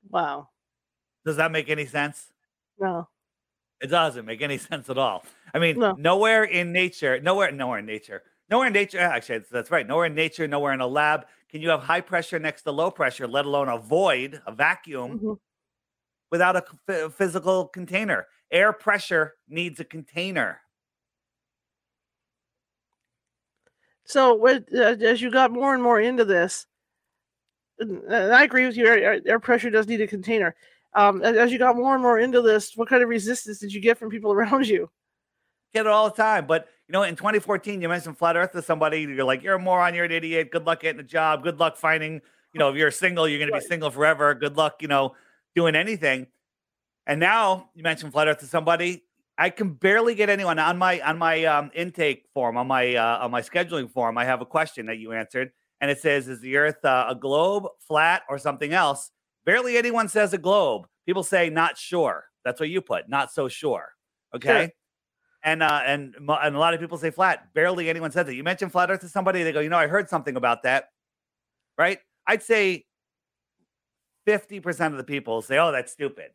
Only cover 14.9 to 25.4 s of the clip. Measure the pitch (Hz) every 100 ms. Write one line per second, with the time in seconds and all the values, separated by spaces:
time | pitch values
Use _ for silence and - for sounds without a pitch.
14.9 | 139 123 214 214 208 _ _ _ _ _
15.9 | _ _ _ _ 170 180 185 175 160 -
16.9 | 185 160 151 190 175 175 190 185 - 180
17.9 | 180 214 123 - _ _ 170 202 214 -
18.9 | 202 - 170 156 _ _ 160 175 151 165
19.9 | 165 147 170 185 175 113 80 _ _ _
20.9 | _ _ _ _ _ _ _ _ _ _
21.9 | _ _ _ _ _ _ _ _ _ _
22.9 | _ _ _ _ _ _ _ _ _ _
23.9 | _ _ 285 262 226 240 269 - 247 240
24.9 | 233 220 233 247 254